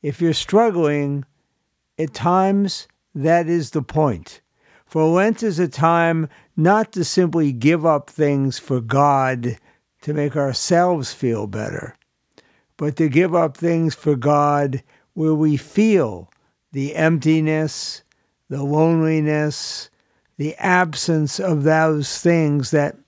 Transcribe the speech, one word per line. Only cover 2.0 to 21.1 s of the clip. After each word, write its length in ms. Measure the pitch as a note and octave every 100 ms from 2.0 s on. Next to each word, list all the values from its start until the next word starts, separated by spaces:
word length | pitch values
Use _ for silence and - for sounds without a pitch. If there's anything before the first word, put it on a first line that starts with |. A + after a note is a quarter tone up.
| D#3+
times 720 | - E3+ F#3 F#3+ G3+ G3 - - _ _
that 360 | - C#3+ E3+ E3
is 240 | E3+ C#3+
the 100 | D#3
point. 580 | B2+ D#3 D3+ F#2+ D#2+ - _ _ _ _ _
For 160 | D#3+
Lent 400 | D#3 E3+ G#3 A3+
is 160 | A3+ D#3+
a 80 | F3
time 640 | C3 E3 E3+ E3+ E3 D#3 - _ -
not 360 | D#3+ G#3 G#3+
to 120 | G3
simply 460 | E3 - F3+ E3 D3+
give 340 | B2 C3+ E3
up 240 | D#3+ D3+ D3
things 480 | - D3+ C#3+ C3+ B2+
for 240 | - B2+
God 760 | A2+ C#3 C#3+ C#3 C3 B2+ A#2+ A#2 _ _ _ _
to 120 | -
make 220 | D3 D3 D3
ourselves 760 | C#3 B2 - E3+ F3+ F3 B2+
feel 360 | - B2+ A2+ G#2
better, 480 | G2 - - - - _ _ _ _ _ _ _ _
but 180 | D3+ C#3
to 120 | D#3+
give 260 | C3+ F#3
up 220 | F3 E3 C3+
things 400 | E3+ E3 E3 -
for 180 | -
God 680 | C#3 B2+ D3 D3 C#3+ C#3+ A#2 _ _ _
where 200 | - D#3+
we 220 | D#3 D#3 C#3+
feel 760 | - - A3 G3+ B2 F2+ F2 _ _ _ _
the 240 | C3+ C#3 D#3
emptiness, 1040 | D#3+ E3 D#3 D#3+ D#3 D#3 D#3 - - - _ _ _ _ _
the 160 | C#3
loneliness, 1300 | C#3 D3+ D#3+ E3 D#3+ D#3+ D3+ D3+ D3+ C#3 - - - _ _ _ _ -
the 180 | D3 -
absence 840 | F#3+ F3+ F3+ D3 -